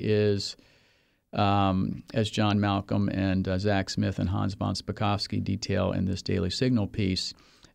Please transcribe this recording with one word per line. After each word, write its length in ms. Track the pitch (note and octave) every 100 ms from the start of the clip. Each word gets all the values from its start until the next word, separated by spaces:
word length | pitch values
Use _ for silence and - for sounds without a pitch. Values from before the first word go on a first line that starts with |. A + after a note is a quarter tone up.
is, 560 | A2 G#2 G#2 G2+ - - - _ _ _ _ _ _
um, 680 | - G2+ G2+ G2 F#2 - - -
as 160 | - G#2+
John 280 | - G#2+ G2+
Malcolm 520 | G2+ G2 - G#2 G2+
and, 360 | G2 G2 F#2+ F#2+
uh, 120 | F#2
Zach 320 | G2+ G2 G2
Smith 280 | - G#2 F#2+
and 120 | F#2+
Hans 240 | G2 G2+
von 200 | F#2+ G2+
Spakovsky 720 | F#2+ - G2 G#2+ G2+ - G2+
detail 480 | F#2+ G2 - F#2+ F#2+
in 140 | F#2+ F#2+
this 160 | F#2+
Daily 280 | - G2 F#2
Signal 360 | - B2+ B2 G2
piece, 480 | - G2 F#2 - - - _ -